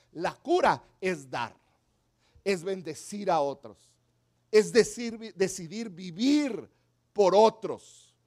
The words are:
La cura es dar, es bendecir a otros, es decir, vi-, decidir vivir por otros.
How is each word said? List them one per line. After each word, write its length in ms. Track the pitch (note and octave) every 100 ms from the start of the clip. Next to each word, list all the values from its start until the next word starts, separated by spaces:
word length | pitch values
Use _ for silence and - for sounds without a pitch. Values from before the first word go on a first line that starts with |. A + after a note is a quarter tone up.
| _
La 220 | - F3
cura 480 | - - F4+ C4 C#3+ _ -
es 280 | F#3 E3 C3+
dar, 240 | B2+ A2+ F2+ _ _ _ _ _ _ _ _
es 220 | G3 F#3
bendecir 680 | F3 F#3+ E3 D3+ - G#3 F#3+
a 100 | E3
otros, 360 | C#3+ C3+ A2+ G2 _ _ _ _ _ _ -
es 220 | G#3+ F3+
decir, 460 | A3 G#3+ - A#3+ A3
vi-, 140 | A3
decidir 580 | F3 F#3 F#3+ D#3+ G#3 A3+
vivir 800 | E3 F3+ E3 C4 D4 C#4+ F#3+ A2 _ _ _ _
por 220 | - F#3+
otros. 800 | F#3+ A3 A3 F3+ A2+ - - _ _